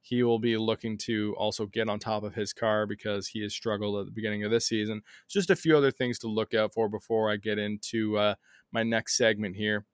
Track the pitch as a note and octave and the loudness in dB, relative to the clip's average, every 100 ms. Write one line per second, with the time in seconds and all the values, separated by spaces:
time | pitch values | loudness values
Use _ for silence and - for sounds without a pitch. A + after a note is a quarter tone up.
0 | - B2 A#2+ A#2 A#2 A2 A2 A2 A2+ G#2 | -2 2 4 4 2 2 0 -2 -2 -6
1 | - A2 G#2 - G#2+ - G#2 A2+ A2 G#2 | -2 -2 -2 -2 -4 -2 -4 -2 -2 -2
2 | A2+ G#2+ G#2 A2+ G2+ - A2+ G#2+ G#2 G#2 | -2 -4 -4 -6 -6 -2 2 2 0 -4
3 | G#2+ G2+ F#2+ A2 G#2 - A#2 G2+ G#2 G2+ | -4 -4 -4 -6 -6 -4 -4 -2 -2 -4
4 | G2 A2 G#2+ G#2 G#2 A2+ - A2 G#2+ G#2+ | -6 -6 -4 -4 0 0 2 -2 -2 -6
5 | - - _ G3+ F#3 F3 D#3+ D3+ C#3 - | -10 -20 _ -2 2 2 6 6 4 2
6 | B2 A#2 A2+ G#2+ A2 A2+ G#2+ - A2 G#2 | -4 -2 -2 -2 0 0 0 0 -2 -2
7 | - A2+ A2 G#2+ G#2+ G#2 G#2 G#2+ - A2+ | -2 0 2 0 -2 -2 -2 -4 -4 -2
8 | G#2+ G#2+ G#2 G2 _ - _ A2+ A2+ A2+ | 0 4 2 2 _ -20 _ -2 2 0
9 | - - A#2 G#2 G#2 F#2 G#2+ G#2 G#2 | 0 2 4 4 -2 -2 -2 -2 -4